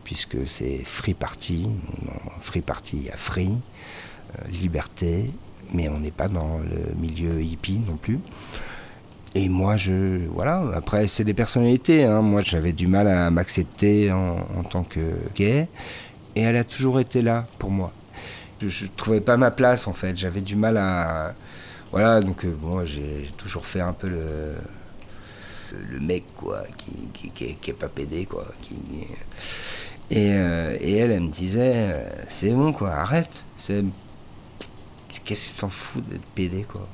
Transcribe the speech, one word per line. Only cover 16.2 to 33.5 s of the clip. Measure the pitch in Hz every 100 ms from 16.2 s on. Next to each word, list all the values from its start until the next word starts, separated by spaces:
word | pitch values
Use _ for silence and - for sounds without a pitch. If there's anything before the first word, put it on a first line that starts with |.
| - -
et |
elle | 113 117
a |
toujours | 117 - 131 127
été | 123 127
là | 117 117 117 -
pour | 98
moi. | 98 90 - - - - - - -
Je, | 101
je | 90 98
trouvais | - - 110
pas | 98 120
ma | 127
place, | - 127 123 -
en |
fait, | 87 92 90
j'avais | 92 90
du | 95 101
mal | 110 113
à, | 95 90 82 80 78 80 - - - - -
voilà, | - 110 113
donc, | 98 92 92
euh, | 80
bon, | 80 90 85
j'ai, | 73 73 73 71
j'ai | 76
toujours | 98 - -
fait | 95
un | 90
peu | 82 95
le, | 87 80 76 76 76 76 - - - - - - - - - - 50 50
le | 64
mec, | 73 90 - -
quoi, | 50 50 50 -
qui, | - - 52
qui, | - -
qui | - 58
est, |
qui | - -
est |
pas | - -
pédé, | - 73 85 95
quoi, | - - -
qui, | - - - - - - - - - - - - - - -
et, | 107 104
euh, | 98 90 85 80 55
et | 80 101
elle, | 120
elle | 104
me | 85
disait, | 76 92 104 127
euh, « | 120 104 78 52 - -
C'est | - 98
bon, | 120 151
quoi, | 147 101
arrête, | 76 87 151 165 - -